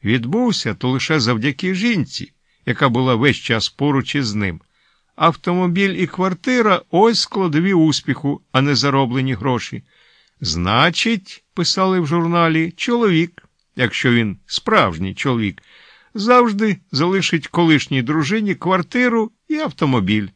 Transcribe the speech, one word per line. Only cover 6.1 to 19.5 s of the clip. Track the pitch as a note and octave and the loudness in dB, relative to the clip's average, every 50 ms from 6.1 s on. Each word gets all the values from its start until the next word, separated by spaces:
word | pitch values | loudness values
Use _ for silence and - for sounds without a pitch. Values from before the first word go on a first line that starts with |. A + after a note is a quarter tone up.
| - - F3+ F#3+ F#3 E3+ - - B3+ B3 A#3 G#3+ F#3+ F3 - _ | -2 -2 -2 -2 -2 -4 -4 -2 0 2 2 2 2 0 -2 _
ось | - D#3+ G#3 A3+ A#3 - | 2 4 4 4 4 2
складові | - - - - F#3+ F3 D3 D3+ E3+ G3 G3 | -2 -2 -2 -2 -2 0 0 0 2 2 4
успіху, | E3+ D#3+ D#3+ C#3+ - - - C3 - - C#3 C#3+ - _ _ | 4 4 4 2 0 -2 -4 -6 -4 -2 -6 -6 -6 _ _
а | _ C3 | _ 2
не | C3+ C#3+ D3 | 2 2 2
зароблені | A#2+ C3 C#3+ C3+ C3+ C3+ A#2 A#2+ C3+ C3 C3 C3 | 0 0 2 2 2 0 0 0 -2 -2 -2 -4
гроші. | G2+ - C3+ B2+ A#2 - - - A#2 - _ _ _ _ _ _ _ _ _ _ _ | -4 -2 -2 -2 -2 -4 -8 -12 -14 -16 _ _ _ _ _ _ _ _ _ _ _
Значить, | - G2 D#2 E2+ F2 F2+ G#2 A#2+ C#3+ F3 E3+ - - A3+ A#3 G3+ - - - - _ _ _ | -8 -6 -4 -2 -2 0 2 2 2 2 0 0 -2 -2 -2 -2 -4 -10 -20 -20 _ _ _
писали | - F3 - - - F#3+ F#3+ F#3+ F#3 | -4 -4 -2 0 0 0 0 0 0
в | E3+ C#3+ | 0 0
журналі, | D#3+ F3 E3 E3 E3+ E3+ E3+ E3 D#3+ D#3+ D#3+ E3+ E3 | 0 0 0 0 2 2 2 2 2 0 0 -2 -4
чоловік, | - - - A#3+ A#3+ A#3 G#3 F3 D#3+ E3+ E3+ _ - _ _ _ _ _ _ _ | -8 -4 -2 0 2 2 2 2 2 0 0 _ -18 _ _ _ _ _ _ _
якщо | - B2+ A2+ - - - C3 | -2 -2 -2 -2 0 0 2
він | A#2+ A#2+ A2+ G#2+ F#2 - _ | 2 2 2 0 -4 -8 _
справжній | _ - - - - A3 G#3 D3 G2+ E2+ D#2 F2+ F#2+ F#2 | _ -10 -6 -2 0 2 2 2 2 0 -2 -6 -6 -6
чоловік, | - - C#3+ B2+ A#2 A2+ G2+ F2+ - _ _ _ - - - - _ _ _ _ | -4 -2 -2 0 0 -2 -2 -4 -8 _ _ _ -20 -20 -20 -20 _ _ _ _
завжди | A3 G3 A3+ B3 B3 A#3+ A#3 G#3 G3 A3+ G#3+ F#3+ - _ _ | -6 0 4 4 4 4 4 2 0 0 0 0 -2 _ _
залишить | - C3 D#3 F3 F#3+ G3 F3+ - - E3 C3+ - | -2 -2 0 2 0 0 0 0 -2 -2 -4 -2
колишній | - E3 F3 E3 D#3 C#3+ - - D3 C3+ | -2 0 4 4 4 2 2 0 -2 -4
дружині | B2 A2+ D3 D#3+ D3+ C3+ G3 A3+ G#3+ G3+ F3+ | -2 0 -2 -2 0 0 -2 -2 -2 -2 -4
квартиру | C3 - E3+ F#3 F#3 E3+ _ - B3 B3+ B3 A#3 A#3 A3 A3 _ _ _ | -4 -2 0 0 0 -2 _ -2 0 0 2 2 0 -2 -2 _ _ _
і | _ | _